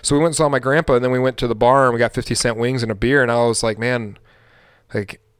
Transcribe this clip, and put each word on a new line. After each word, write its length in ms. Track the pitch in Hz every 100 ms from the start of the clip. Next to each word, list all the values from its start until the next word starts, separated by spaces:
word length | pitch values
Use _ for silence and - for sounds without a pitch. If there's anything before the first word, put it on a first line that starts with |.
So 120 | - 143
we 40 |
went 80 | 165
and 60 | 147
saw 120 | 151
my 100 | 135
grandpa, 360 | 131 151 156
and 100 | 123
then 80 | 127
we 60 | 127
went 180 | 127 123
to 80 | 123
the 80 |
bar, 300 | 110 123 135
and 80 | 127
we 60 | 117
got 160 | 117
fifty 200 | - -
cent 220 | 117 120 113
wings 260 | 120 131
and 80 | 113
a 40 |
beer, 280 | 101 117 139
and 80 | 120
I 140 | 120
was 180 | 120 113
like, 160 | 113 107
man, 400 | 120 123 107 98 _ _ _ _ _ _ _
like, 260 | 113 98 - _ _